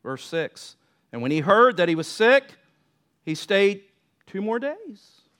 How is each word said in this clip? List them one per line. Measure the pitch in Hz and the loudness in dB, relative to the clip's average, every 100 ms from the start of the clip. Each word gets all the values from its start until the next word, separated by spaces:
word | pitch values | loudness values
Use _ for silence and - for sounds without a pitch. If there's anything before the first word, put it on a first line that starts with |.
Verse | - 131 - | -10 -12 -8
six, | 165 143 - - _ _ _ _ | -6 -6 -12 -20 _ _ _ _
"And | 117 | -8
when | 123 | -4
he | 156 | -2
heard | 151 208 254 180 | 2 4 4 4
that | 170 | 0
he | 160 | 0
was | 156 | -4
sick, | - 220 269 269 _ _ _ _ _ _ _ | 0 4 4 2 _ _ _ _ _ _ _
he | - 156 | -10 -8
stayed | - 196 202 196 _ _ _ _ _ | 0 2 2 0 _ _ _ _ _
two | 190 | -8
more | 208 233 | -6 -4
days." | 277 370 403 208 _ _ _ | -6 -10 -16 -20 _ _ _